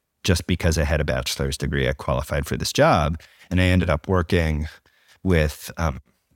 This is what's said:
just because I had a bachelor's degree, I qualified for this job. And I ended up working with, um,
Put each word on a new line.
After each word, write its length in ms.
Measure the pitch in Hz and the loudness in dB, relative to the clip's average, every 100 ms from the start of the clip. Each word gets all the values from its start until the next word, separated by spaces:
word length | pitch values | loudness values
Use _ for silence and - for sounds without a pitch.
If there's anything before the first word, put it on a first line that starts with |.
| _ _ | _ _
just 240 | - 85 - | 0 0 0
because 300 | 92 87 78 | 0 0 0
I 60 | |
had 180 | 71 76 | 2 0
a 40 | 76 | 0
bachelor's 520 | 64 64 - 71 67 | -2 -4 -4 -4 -4
degree, 320 | 69 71 64 | -4 -2 -2
I 40 | |
qualified 520 | 69 - 65 - 76 71 | -2 -4 -4 -2 -4 -4
for 100 | - | -4
this 160 | - | -2
job. 480 | - 151 113 76 85 - _ - | 2 4 4 2 -2 -10 _ -4
And 100 | 92 | 2
I 60 | 90 | 4
ended 240 | 92 87 | 4 2
up 180 | 73 - | 0 0
working 600 | 92 82 90 80 76 76 - _ _ _ _ | -2 2 0 0 -2 -4 -10 _ _ _ _
with, 480 | 95 85 76 - - - | 0 2 2 -2 -12 -4
um, 220 | 82 64 - _ _ | -4 -4 -10 _ _